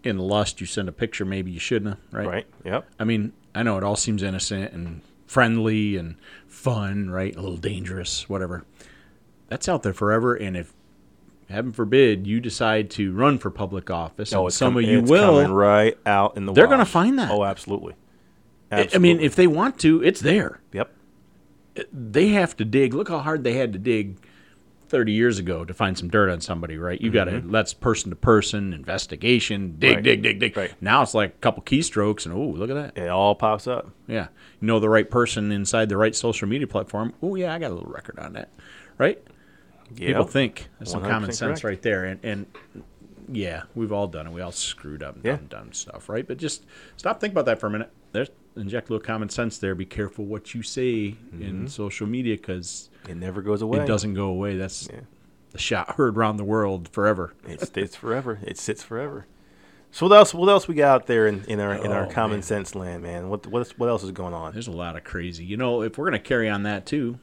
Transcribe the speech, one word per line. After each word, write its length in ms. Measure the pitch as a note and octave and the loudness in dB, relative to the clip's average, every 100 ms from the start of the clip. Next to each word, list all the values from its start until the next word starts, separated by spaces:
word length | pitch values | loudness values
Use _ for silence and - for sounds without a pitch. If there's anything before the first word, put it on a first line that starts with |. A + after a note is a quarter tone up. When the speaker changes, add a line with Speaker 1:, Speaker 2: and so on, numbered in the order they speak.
Speaker 1:
in 140 | B2+ G2 | -4 -4
lust, 420 | F#2 G#2 G#2 - | 0 0 0 -4
you 80 | F#2 | -8
send 220 | - F#2 | -6 -6
a 20 | |
picture 320 | - A#2 - | -6 -6 -4
maybe 260 | F#2+ F#2+ F#2 | -4 -4 -6
you 80 | E2+ | -8
shouldn't 320 | - A#2 G#2+ G#2 | -2 -2 -2 -8
have, 40 | - | -10
right? 140 | - G2+ | -6 -4
Speaker 2:
Right, 200 | F2+ - _ E2+ | -4 -8 _ -6
yep. 240 | A2+ - _ | -6 -6 _
Speaker 1:
I 40 | A2 | -2
mean, 260 | A2+ G#2 _ _ G#2 | 0 -2 _ _ -4
I 80 | |
know 140 | A#2 F#2+ | -2 0
it 60 | G2+ | 0
all 100 | G#2+ | -2
seems 260 | - G#2 | -2 -2
innocent 520 | G2 F#2+ - G2 F#2+ | -2 -4 -4 -6 -6
and 280 | F2 E2+ D#2+ _ _ _ | -10 -12 -12 _ _ _
friendly 680 | C3+ A#2 A2+ A2 G#2+ G#2 G2 | 2 4 2 2 0 0 -2
and 200 | E2 E2 - - _ | -6 -12 -20 -20 _
fun, 600 | - C3+ A2+ G2 G2+ F#2+ | -6 -2 -2 -2 -4 -4
right? 240 | F#2 F#2+ - | -4 -6 -6
A 60 | |
little 160 | F2+ E2+ | -10 -6
dangerous, 720 | E2 F#2+ F#2 F#2 F2 - - | -6 -6 -8 -8 -8 -8 -6
whatever. 380 | G2 F#2 F2 - _ - - - _ _ _ _ | -6 -6 -8 -14 _ -20 -20 -20 _ _ _ _
That's 220 | B2 - | -8 -2
out 140 | E3+ | -2
there 100 | G2+ | -2
forever, 420 | F#2 G#2 A2+ A#2+ A#2+ | 0 2 4 2 0
and 200 | G2 F2+ | -4 -6
if, 160 | E2 _ _ _ _ _ _ _ _ | -10 _ _ _ _ _ _ _ _
heaven 220 | G2 B2 | -6 -6
forbid, 540 | A2+ G#2+ C3 B2+ G2+ G2+ | -4 2 6 6 4 0
you 120 | A2+ | -2
decide 500 | A#2+ - A#2 A2 G#2 | -2 -2 2 2 -2
to 200 | - G2 | -2 -2
run 280 | F#2 C#3 C3 | 2 2 2
for 100 | G2+ | -4
public 400 | - G2 F#2+ - | -6 -6 -6 -6
office, 420 | F2 D#2+ - G#2 | -6 -6 -8 -2
Speaker 2:
Oh, 60 | G2+ | 0
Speaker 1:
and 60 | F#2 | 0
Speaker 2:
it's 80 | - | 2
Speaker 1:
some 180 | B2+ | 2
Speaker 2:
com-, 100 | B2 | 4
Speaker 1:
of 60 | A2+ | 4
you 100 | A#2+ | 4
Speaker 2:
it's 100 | A#2+ | 8
Speaker 1:
will, 300 | E3+ G3+ D3 | 8 10 8
Speaker 2:
coming 100 | C#3+ | 6
right 460 | G2 G2+ G#2 A2 - G#2+ | 6 8 8 6 2 2
out 320 | G2+ G2+ G2+ | 4 2 0
in 80 | G2 | 4
the 80 | |
Speaker 1:
they're 140 | G2 A#3 | 8 8
gonna 120 | C4 | 8
Speaker 2:
wash. 100 | G3+ | 6
Speaker 1:
find 300 | E3+ G#3 C4+ | 4 4 2
that. 100 | F3 | 0
Speaker 2:
Oh, 120 | G#2 | 0
absolutely. 520 | G2 G2 - G2+ E2+ - _ _ _ _ _ _ _ | 0 -4 -6 -6 -6 -16 _ _ _ _ _ _ _
Speaker 1:
I, 40 | G#2+ | 0
I 40 | |
mean, 60 | - F#3 F3 E3+ | 4 8 8 8
Speaker 2:
Absolutely. 80 | D3+ | 4
Speaker 1:
if 100 | - | 6
they 120 | F3+ | 6
want 320 | D#3 G3 - | 6 0 4
to, 240 | D#3+ D#3+ | 4 6
it's 160 | D3 - | 4 2
there. 400 | C#3+ G3 G#2 - _ | 2 2 0 -8 _
Speaker 2:
Yep. 200 | F#2+ - _ _ _ _ _ _ _ _ - - | -6 -6 _ _ _ _ _ _ _ _ -14 -12
Speaker 1:
They 380 | C#3 A2+ A#2+ G3+ | -10 -2 4 4
have 260 | G3+ F3 - | 4 2 -2
to 80 | G#2+ | 0
dig. 280 | B2+ C3 | 4 4
Look 160 | C3 G3+ | 0 -4
how 100 | E3 | -4
hard 240 | D3 D#3 | -2 -2
they 100 | B2 | 0
had 200 | B2 B2 | 0 -2
to 60 | F#2 | -2
dig 380 | A2+ A2+ G2 F#2 - _ _ _ _ _ _ | 0 0 -2 -10 -20 _ _ _ _ _ _
thirty 220 | C#3 A2 | 0 2
years 280 | G#2+ A#2+ G2+ | 4 2 2
ago 240 | F2 E2 | -4 -6
to 100 | E2 | -8
find 240 | F#2 G2 F#2 | -2 -2 -2
some 120 | F2 | 0
dirt 200 | G#2+ G2 | 2 4
on 120 | E2+ | 0
somebody, 360 | - F2 E2 D#2 | -4 -6 -6 -8
right? 220 | F2 F2+ | -6 -2
You 120 | A2+ | 2
gotta, 200 | A2 F2+ | 2 2
Speaker 2:
Mm-hmm. 200 | A2 E2+ | -2 0
Speaker 1:
that's 220 | A2 - | 0 0
person 360 | - B2 A2 G2 | -2 0 0 -4
to 60 | F2 | 0
person, 580 | - A2 - G#2 G2 | 6 6 4 -4 -4
investigation, 1000 | D#2+ C2 F#2 - D2+ A2+ B2 - G2+ F#2+ D#2 | -6 -6 -6 -6 -4 2 2 2 -4 -6 2
dig, 160 | C3 A#2 | 4 6
Speaker 2:
Right. 60 | |
Speaker 1:
dig, 180 | A#2 A2 | 4 4
dig, 160 | A2 G2+ | 2 0
dig. 180 | A#2 G2+ | -2 -2
Speaker 2:
Right. 160 | F#2 - | -6 -6
Speaker 1:
Now 200 | G2 B2+ | 2 4
it's 100 | B2+ | 4
like 160 | A2+ G2 | 0 -2
a 60 | - | 0
couple 240 | A#2 - | -2 -2
keystrokes 640 | - C3+ E3 G#2+ G#2 G#2+ E2 | -2 0 0 0 0 0 -4
and, 100 | F2+ | -6
"Ooh, 220 | C#3 D#2 | -6 -4
look 120 | A2 | -6
at 40 | C#3 C#3+ - | -6 -8 -8
that." 60 | |
Speaker 2:
It 80 | F2 | -2
all 260 | F#2 G2+ G2+ | 2 4 4
pops 320 | A2 G#2+ B2 | 2 0 -2
up. 240 | B2 - - - | -6 -6 -18 -8
Speaker 1:
Yeah. 200 | A2+ F2 _ - _ | -6 -6 _ -20 _
You 80 | G#2+ | 0
know 120 | A2+ | 2
the 100 | G#2+ | 4
right 200 | A2 G#2 | 2 2
person 420 | B2 A#2 A2+ G#2 | 0 0 -2 -2
inside 380 | G2+ G2 A#2 A2 | -2 0 0 0
the 80 | G2 | 2
right 180 | A2 A2 | 0 0
social 320 | A#2+ A2 G2+ | -4 -2 -4
media 200 | C3 C#3 | -4 -2
platform. 460 | G2+ F2+ G#2 A2+ - | -4 -4 -6 -6 -6
"Ooh, 120 | F3 F#3+ | -6 -4
yeah, 180 | F3+ | -4
I 60 | E3 | -6
got 120 | D3+ | -6
a 40 | F2 | -8
little 160 | E2+ | -10
record 280 | - - - | -14 -16 -16
on 140 | - | -14
that." 160 | - - - - - - - | -14 -16 -20 -20 -20 -20 0
Right? 240 | D3 - - - _ _ _ _ - A2 | 0 0 -14 -20 _ _ _ _ -20 -6
Speaker 2:
Yep. 120 | F2+ | -2
Speaker 1:
People 160 | F#2+ E3 | 0 2
think. 420 | C3+ B2+ - - _ | 0 0 -4 -20 _
That's 120 | - | -10
some 80 | F2 | -6
common 100 | G2 | -2
Speaker 2:
One 0 | A2+ | -2
hundred 60 | G#2 | -4
percent 220 | - A#2 | -4 -4
Speaker 1:
sense 100 | D#3 | -4
Speaker 2:
correct. 20 | A2 F#2+ | -6 -4
Speaker 1:
right 40 | |
there. 240 | A#2 G2 F#2 | -2 -2 -4
And, 140 | F#2+ | -8
and, 220 | A2+ G2+ G2 - - - - _ - - - | -8 -8 -10 -18 -20 -20 -20 _ -20 -20 -10
yeah, 320 | B2+ F#2 D#2+ - A#2+ | -8 -6 -8 -12 -8
we've 160 | A2 | -4
all 160 | G2+ G2+ | -4 -4
done 200 | E2 D#2 | -8 -12
it. 60 | |
We 80 | E2+ | -12
all 100 | F2+ | -10
screwed 500 | - - - C#2+ D2 | -8 -10 -10 -14 -12
up 120 | C#2+ C2 | -12 -6
and 80 | A2 | -6
Speaker 2:
Yeah. 100 | D3 | -6
Speaker 1:
done 100 | C#2+ | -8
dumb 240 | A1 A1 | -18 -16
stuff, 360 | - - - - | -16 -14 -18 -8
right? 180 | A2 - | -8 -8
But 100 | - | -8
just 280 | D#3 - _ - - - | -8 -10 _ -20 -20 -6
stop, 220 | - A3 | -6 -4
think 100 | G#3 | -2
about 140 | F#3 B2 | 0 0
that 140 | A2+ | 0
for 80 | G#2+ | -2
a 20 | |
minute. 220 | G#2 A2+ _ _ | -6 -8 _ _
There's, 180 | - C#3 _ _ - | -6 -6 _ _ -12
inject 340 | G2 A#2 - | -8 -8 -6
a 40 | |
little 120 | G#2+ - | -6 -4
common 240 | A2 G#2 | -6 -6
sense 280 | - A#2 - | -4 -6 -4
there. 140 | G2 F2+ | -6 -4
Be 100 | F#2 | -8
careful 400 | - G2+ - G2+ | -6 -6 -6 -10
what 280 | G#2+ - | -10 -10
you 80 | A#2+ | -12
say 520 | A2 - B2+ A2+ G#2 A2 A#2 | -8 -4 -2 -2 -4 -8 -18
in 80 | E2+ | -12
Speaker 2:
Mm-hmm. 280 | G2 F#2+ B2+ | -10 -8 -8
Speaker 1:
social 400 | C#3+ G#2 - G#2 | -8 -8 -6 -4
media 280 | B2 B2 G#2 | -4 -2 -4
'cause 520 | - F#2 E2+ - - _ - | -6 -8 -8 -14 -18 _ -16
Speaker 2:
It 80 | F2 | -10
never 260 | F#2 F#2+ | -8 -6
goes 200 | G2 G#2 | -2 -2
away. 180 | A2 C3+ | 0 -2
Speaker 1:
it 60 | C#3+ | 0
doesn't 280 | G#2 G#2 G2 | 0 -2 -4
go 100 | G2 | -4
away. 300 | F#2 G2+ F#2+ | -2 -4 -4
That's 320 | F#2+ - - | -6 -10 -14
Speaker 2:
Yeah. 100 | A#2 - _ _ _ _ | -18 -20 _ _ _ _
Speaker 1:
the 80 | F#2+ | -8
shot 320 | - G2+ - - | -4 -4 -4 0
heard 220 | B2+ G#2 | 0 2
around 200 | A2 G#2+ | 0 -2
the 60 | |
world 460 | G2+ A2 G2+ F#2+ E2+ | -2 0 0 -4 -6
forever. 440 | - G#2 F#2+ E2 _ - | 0 2 2 -4 _ -18
Speaker 2:
It 140 | C#3+ | -10
sits 340 | F#3 - G2+ - | -8 -6 -6 -6
forever. 440 | A#2 B2 B2+ G#2 | -4 -4 -4 -8
It 140 | G#2 - | -10 -8
sits 260 | - - | -8 -8
forever. 440 | - A#2 C#3+ B2+ - _ _ _ _ _ _ | -8 -10 -8 -12 -18 _ _ _ _ _ _
So 160 | - F3+ | 0 8
what 80 | G#3 | 10
else, 160 | G3+ | 10
what 160 | E3 F#3+ | 6 4
else 180 | G3 - | 4 4
we 80 | D3+ | 2
got 180 | C#3+ | 6
out 140 | C3 - | 4 4
there 180 | A#2 G#2+ | 2 2
in, 160 | G2+ G#2 | 0 -6
in 120 | G#2 | -4
our, 140 | G2+ | -2
in 180 | G2+ G#2 | -4 -2
our 140 | G2+ F#2+ | -4 -2
Speaker 1:
Oh, 40 | |
Speaker 2:
common 280 | - A2 G#2 | -2 -2 -2
Speaker 1:
man. 40 | |
Speaker 2:
sense 320 | F#2 G#2 F#2+ G2+ | -4 -4 -4 -10
land, 260 | F2+ F2 | -10 -10
man? 260 | F2 F2 F#2 | -10 -10 -8
What, 180 | G2+ - | -8 -6
what, 220 | A#2 A#2+ - | -6 -6 -4
what 100 | A#2+ | -2
else 140 | A2 | -2
is 80 | F#2+ | -4
going 220 | F#2 F2+ | -8 -8
on? 200 | E2+ D#2+ | -8 -10
Speaker 1:
There's 140 | G#2 A#2 | -10 -10
a 40 | |
lot 240 | E2+ F2 D#2 | -8 -8 -10
of 60 | |
crazy. 420 | - F#2+ F2 E2 F2 | -10 -8 -8 -10 -10
You 100 | G#2+ | -4
know, 240 | B2+ A#2+ | -2 -2
if 140 | A2 B2 | -4 -4
we're 80 | E3+ | -4
gonna 140 | A2+ | -4
carry 300 | - B2 A2 | -2 0 0
on 140 | G2+ | -2
that 220 | G#2 G2+ - | -4 -6 -4
too 320 | D3 A#2+ B2 | -4 -4 -8